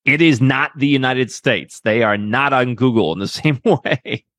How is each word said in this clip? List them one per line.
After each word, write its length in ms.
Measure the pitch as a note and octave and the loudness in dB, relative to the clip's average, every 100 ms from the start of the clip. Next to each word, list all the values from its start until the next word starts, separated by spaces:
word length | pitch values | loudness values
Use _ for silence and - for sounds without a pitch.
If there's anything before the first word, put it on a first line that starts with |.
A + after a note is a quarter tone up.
it 180 | - D3 | -2 2
is 180 | E3 B2+ | 4 4
not 300 | C3 C3+ D3 D3 | 2 0 -2 -2
the 100 | C#3 | 0
United 460 | C#3 C3 B2+ A#2+ | 0 0 -2 -4
States. 480 | - - G#2 C2+ - | -4 -2 -2 -4 -8
They 220 | A2+ A2 | -2 0
are 160 | A2 G#2 | 2 0
not 340 | G#2 B2 C#3 | -2 -2 0
on 220 | C3+ B2+ | 0 0
Google 380 | A2+ B2+ A2+ E2 | 0 0 2 0
in 40 | E2 | -2
the 100 | G2 | -6
<laughs> 0 | |
same 320 | - D#3 C#3 | -4 -2 0
way. 600 | A#3 E3 - C#3+ - - _ | 0 0 -2 -6 -6 -12 _